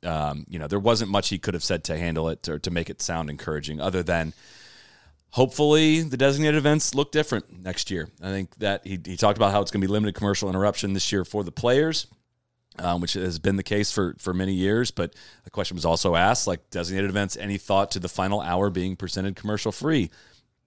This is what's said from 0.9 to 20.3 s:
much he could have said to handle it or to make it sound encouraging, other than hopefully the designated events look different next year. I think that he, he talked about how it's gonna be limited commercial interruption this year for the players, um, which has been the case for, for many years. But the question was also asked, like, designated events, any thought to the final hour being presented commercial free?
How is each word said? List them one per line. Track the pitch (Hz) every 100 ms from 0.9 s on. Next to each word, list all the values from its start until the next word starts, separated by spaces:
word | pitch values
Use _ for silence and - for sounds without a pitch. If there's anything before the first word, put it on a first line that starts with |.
| 113 107
much | 101 -
he | 95
could | -
have | 90
said | - 87
to | - 80
handle | 85 80 80
it | 80 -
or | 76
to | 92
make | 87 82
it | -
sound | - 82 76
encouraging, | 71 - 76 76 76
other | 82 92
than | 85 85 80 - - - - - - _ _ _ _
hopefully | - 131 - 147 151 160 160
the | 160 127
designated | 135 139 151 151
events | 143 151 -
look | 139 147
different | 156 151 110 - 90
next | 92 87 -
year. | 92 78 -
I | 90
think | 98 92 -
that | 104 98 -
he, | 95
he | 82 90
talked | 107 104
about | 104
how | 101
it's | 95
gonna | 104
be | 95
limited | 104 104
commercial | 90 104 98 101
interruption | 92 101 101 101
this | 98 -
year | 101 87
for | 104
the | 90
players, | - 120 131 160 156 - _ _ _ _ _ _ -
um, | 90 87
which | 87
has | 98 90 82
been | 95 98
the |
case | 92 104 104
for, | - 90 -
for | -
many | 90 95
years. | 95 95 110 123
But | - 85 - - -
the | -
question | - 92
was | 90
also | 80 85 95
asked, | 85 95 123 -
like, | 85 _
designated | 92 85 95 98
events, | 98 98 -
any | 101 98
thought | - 98 101
to | 98
the | 90
final | - 95 101
hour | 76 90 101
being | 90 90 92
presented | 90 - 95 92
commercial | 104 107 110
free? | - 147 156 85 - -